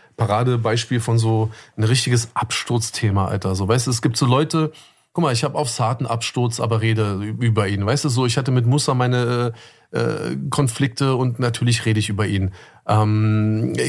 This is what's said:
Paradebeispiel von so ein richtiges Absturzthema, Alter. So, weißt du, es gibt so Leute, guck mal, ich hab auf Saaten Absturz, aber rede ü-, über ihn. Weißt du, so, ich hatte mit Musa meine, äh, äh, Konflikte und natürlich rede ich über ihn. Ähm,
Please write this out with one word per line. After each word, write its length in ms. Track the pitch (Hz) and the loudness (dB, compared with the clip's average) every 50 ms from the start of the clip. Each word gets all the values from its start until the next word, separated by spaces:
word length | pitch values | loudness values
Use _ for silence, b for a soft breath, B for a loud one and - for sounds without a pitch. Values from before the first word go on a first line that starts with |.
| B B B | B B B
Paradebeispiel 840 | - 117 101 104 110 127 127 123 117 113 117 113 117 - - 127 120 | -4 -2 0 0 0 2 2 0 0 0 0 0 0 -2 -2 -2 -2
von 180 | 117 - 113 117 | 0 0 2 2
so 320 | 113 113 113 110 110 110 B B B B B | 2 2 2 2 0 -2 B B B B B
ein 80 | - 110 | -2 0
richtiges 440 | 107 127 131 - 127 123 120 117 - - | 2 2 2 2 2 0 0 0 -2 -4
Absturzthema, 920 | - - - - - - - 123 117 113 - - - - 104 98 98 95 | -6 -4 -4 -4 -6 -4 -2 -2 -2 -2 -4 -4 -2 0 0 2 2 0
Alter. 280 | 95 101 95 - 98 95 | 0 -2 -2 -2 -2 -2
So, 120 | 95 98 | -2 0
weißt 200 | 95 117 127 120 | 2 2 2 2
du, 40 | 127 | 0
es 120 | 123 117 - | -2 0 0
gibt 140 | 135 117 | -2 0
so 100 | - 143 | 2 2
Leute, 460 | 123 123 135 160 160 - 160 156 151 B B B B B B B B _ | 2 4 2 2 2 0 0 0 -2 B B B B B B B B _
guck 100 | 175 170 | -2 0
mal, 100 | 143 123 | 0 0
ich 100 | 113 - | 0 -2
hab 100 | 139 143 | -2 -2
auf 120 | 151 151 123 | -2 -4 -4
Saaten 360 | - - 120 113 - - 131 | -2 -2 -2 -2 0 -2 -2
Absturz, 540 | - 117 117 - - - 127 123 120 117 - | -4 -4 -4 -4 -4 -2 -2 -2 -2 -2 -2
aber 200 | 120 110 113 107 | -2 0 0 0
rede 340 | 113 113 110 110 107 104 98 95 | 0 0 2 0 0 0 -2 -4
ü-, 160 | 101 110 113 117 123 | -4 -6 -4 -2 0
über 220 | 117 107 107 104 98 | 2 2 2 2 0
ihn. 160 | 101 98 98 | 0 0 0
Weißt 200 | 104 135 143 - | 0 0 0 0
du, 40 | 147 | 0
so, 160 | 120 127 127 | 0 2 0
ich 100 | 120 113 | 2 0
hatte 160 | 143 131 131 127 | 0 0 0 0
mit 140 | 123 113 | 2 2
Musa 280 | 120 135 147 - - 135 | 4 2 2 2 2 2
meine, 580 | 123 127 123 127 123 123 120 123 120 120 117 113 B B B B B B B - | 2 2 2 2 0 0 0 0 0 -2 -2 -4 B B B B B B B -4
äh, 60 | - | -2
äh, 380 | 117 117 107 101 104 117 131 135 139 139 | -2 -2 -2 -4 -6 -6 -6 -6 -6 -4
Konflikte 680 | 127 - 143 123 - - 139 131 - - 139 135 131 | 0 0 0 0 0 0 -2 -2 -2 -2 0 0 0
und 240 | 123 127 127 117 - | 0 0 -2 -2 -2
natürlich 440 | 123 117 113 - 120 120 117 113 - | -2 -2 -2 0 0 0 0 2 2
rede 120 | 113 107 107 | 0 0 0
ich 100 | 101 - | 0 -2
über 180 | 101 98 104 | -2 -2 0
ihn. 260 | 98 101 95 95 92 95 B B B B B B | 0 0 0 0 -2 -4 B B B B B B
Ähm, 880 | - 107 110 107 104 107 107 107 107 107 107 107 107 107 110 117 127 - - 123 | 0 2 2 4 4 2 2 2 2 2 2 2 2 0 0 0 -2 -2 -2 -2